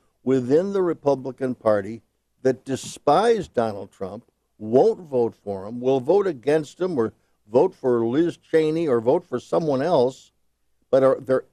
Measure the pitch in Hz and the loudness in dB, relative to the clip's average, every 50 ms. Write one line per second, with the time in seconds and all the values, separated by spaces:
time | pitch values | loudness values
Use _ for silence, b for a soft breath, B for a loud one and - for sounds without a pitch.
0 | _ _ _ _ _ 127 135 135 123 120 135 156 185 202 196 196 185 175 156 160 | _ _ _ _ _ 0 0 0 2 2 2 2 2 0 -2 -2 -2 -2 -2 -2
1 | - 143 139 135 127 135 123 _ 135 131 127 - - 110 107 104 98 101 113 117 | 0 0 0 0 -4 -12 -10 _ -6 -6 -6 -2 0 0 0 2 0 -6 -12 -14
2 | _ _ _ _ _ _ _ _ _ 131 131 - _ 135 131 120 - - - - | _ _ _ _ _ _ _ _ _ -2 -2 -2 _ -8 -8 -8 -8 -12 -16 -4
3 | _ - 143 170 208 240 233 - 165 - _ - 117 110 104 101 98 101 _ _ | _ 2 2 2 2 2 0 0 -2 -6 _ -4 -4 -2 -4 -8 -14 -16 _ _
4 | 98 92 95 120 _ _ _ _ _ _ _ _ 107 107 113 131 170 220 220 - | -12 -12 -12 -16 _ _ _ _ _ _ _ _ -8 2 4 4 4 4 2 -2
5 | 180 151 135 123 117 113 101 _ _ 101 101 95 95 104 120 120 123 127 135 139 | -10 -6 -2 -2 -2 -2 -4 _ _ -10 -10 -10 -10 -12 -12 -6 -2 0 0 0
6 | 123 135 175 202 202 190 165 127 107 135 147 160 156 - - _ 175 185 175 131 | 2 2 0 2 2 -2 -6 -4 -2 0 0 0 -2 -6 -8 _ -6 -4 -2 -2
7 | 113 107 - _ _ _ _ _ _ _ 104 127 160 190 - _ - 131 123 117 | -2 -4 -4 _ _ _ _ _ _ _ 2 2 2 2 0 _ -2 0 0 2
8 | 113 113 120 147 170 170 151 - _ _ - 160 156 156 156 165 170 156 123 117 | 0 0 0 0 0 0 -2 -8 _ _ 0 2 2 2 -2 -2 -2 0 -2 0
9 | 110 120 143 202 - _ - 120 - - - - 170 156 139 127 139 175 175 143 | 2 2 0 0 -2 _ -10 -10 -6 -4 -4 -2 -2 0 -2 -2 0 0 2 2
10 | 120 127 135 - - _ _ _ _ _ _ _ _ _ _ _ _ _ - 135 | 2 2 -2 -6 -20 _ _ _ _ _ _ _ _ _ _ _ _ _ 2 4
11 | 131 131 135 - 135 131 131 127 - _ | 4 4 2 2 0 -2 -2 -2 -2 _